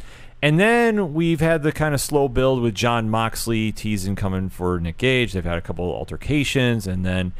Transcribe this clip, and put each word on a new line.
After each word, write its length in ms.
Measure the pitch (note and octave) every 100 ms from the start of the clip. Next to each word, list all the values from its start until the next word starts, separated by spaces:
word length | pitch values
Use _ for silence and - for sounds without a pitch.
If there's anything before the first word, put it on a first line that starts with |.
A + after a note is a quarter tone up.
| - - - -
And 160 | D3 D#3
then 560 | G#3 A#3+ A#3 G#3 F3+
we've 280 | D3+ E3 E3
had 220 | E3 E3
the 100 | D3
kind 200 | - D#3
of 60 | C#3
slow 300 | - D3 C#3
build 320 | A#2+ C3 C3
with 120 | A#2+
Jon 360 | F#2 A#2+ A#2+ A2
Moxley 640 | A2 A2+ - - A2+ A2
teasing 420 | G#2 A2 G#2 F#2+ G2
coming 320 | G2+ F#2 F#2+
for 320 | - F2+ F2+
Nick 180 | E2+ D#2
Gage. 360 | B2+ B2+ A#2
They've 100 | F#2+
had 140 | E2+ E2+
a 40 |
couple 220 | - E2+ F2
altercations, 960 | A#1 C#2+ E2 - D3 C3 C#3 B2 A#2 G2
and 180 | F#2 F#2
then 280 | F#2 F2+ -